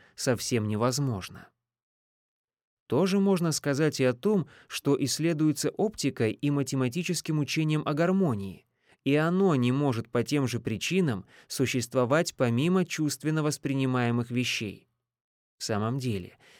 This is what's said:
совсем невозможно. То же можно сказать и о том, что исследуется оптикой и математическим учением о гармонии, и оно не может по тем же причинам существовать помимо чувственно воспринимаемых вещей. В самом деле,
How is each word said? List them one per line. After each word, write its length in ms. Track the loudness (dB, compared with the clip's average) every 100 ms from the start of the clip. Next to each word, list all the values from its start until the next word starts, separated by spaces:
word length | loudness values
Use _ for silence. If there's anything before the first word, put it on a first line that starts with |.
| -12 -6
совсем 520 | -2 -2 0 -2 0
невозможно. 840 | 0 0 0 -2 -4 -8 -16 -20 _ _ _ _ _ _ _ _ _ _ _ _ _ -2
То 180 | 0 2
же 140 | 2
можно 320 | 2 2 2
сказать 480 | 0 -2 0 0 2
и 60 | 0
о 80 |
том, 340 | 2 0 0 -2 -10 -14
что 340 | -4 0 0
исследуется 680 | 0 -2 -2 2 0 2 -2
оптикой 640 | -2 -4 -2 -4 0 -2
и 180 | 0 -2
математическим 880 | 0 0 0 -2 -2 -4 -4 -2 -2
учением 440 | -2 -2 0 0 0
о 80 |
гармонии, 720 | 0 2 2 2 0 -6 -12 _ _ _ _
и 120 | 0 2
оно 400 | 2 4 4 4
не 160 | 4
может 380 | 2 0 0 -2
по 140 | -2
тем 240 | 0 0 0
же 120 | -2
причинам 680 | -4 -4 -2 0 2 -2 -8 -20 -12
существовать 880 | -2 0 0 -2 0 2 2 0 0
помимо 500 | 0 2 2 2 0
чувственно 580 | -2 -2 -2 -2 0
воспринимаемых 880 | -2 -2 -4 -2 0 0 2 0 0
вещей. 560 | -2 -2 -4 -6 -10 _ _ _ _ _ _ _ _
В 60 |
самом 360 | -4 -2 -2 -2
деле, 380 | -2 -4 -6 -16 -20